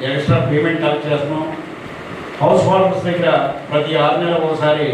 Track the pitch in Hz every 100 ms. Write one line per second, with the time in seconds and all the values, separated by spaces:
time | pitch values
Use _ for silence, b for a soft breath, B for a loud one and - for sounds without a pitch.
0 | 131 147 - - - 147 165 156 151 151
1 | 147 147 143 156 - - - - - -
2 | - - - - 147 185 175 190 190 170
3 | 175 175 165 151 135 - - 147 156 156
4 | 147 170 170 165 156 151 151 156 139